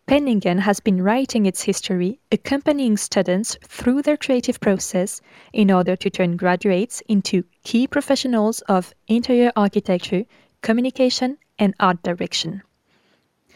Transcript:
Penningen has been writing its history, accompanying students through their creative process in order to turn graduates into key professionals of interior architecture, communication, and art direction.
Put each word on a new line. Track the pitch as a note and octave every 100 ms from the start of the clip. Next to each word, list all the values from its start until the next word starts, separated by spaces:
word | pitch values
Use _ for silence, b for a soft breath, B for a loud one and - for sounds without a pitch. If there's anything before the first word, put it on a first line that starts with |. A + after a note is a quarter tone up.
| -
Penningen | C#4 C#4 G#3+ F#3 F3+
has | G3+ G3
been | A3+ F#3
writing | F#3+ A#3+ C4+ A3+ G3
its | -
history, | - F#3+ - F3+ F3+ C4+ -
accompanying | G#3+ - C#4 D4+ C#4+ B3+ G#3
students | - G#3 F3+ F#3 A#3 -
through | - - B3 C4+
their | D4 D4+
creative | - B3 B3 A#3+
process | G#3 F#3+ - F#3 F#3+ - _ b b
in | - G3
order | F#3 F3
to | F#3 G3
turn | - F3 F3
graduates | F#3 F3+ G#3 F3+ A#3 - -
into | G#3 - F#3 - _
key | - A3+ C4
professionals | C#4+ - C4+ C4 A3+ G#3+ A3+
of | - F#3 F3 _ -
interior | A3 - A#3+ A#3+
architecture, | A3 G3+ G#3 - F3+ - F#3 A#3 b b b
communication, | - A3+ B3+ - B3+ - B3+ C#4+ _ -
and | G3+ -
art | F#3+ F3+
direction. | F#3 F3 F3+ - E3 G3 - _ _ _ _ _ _ _ _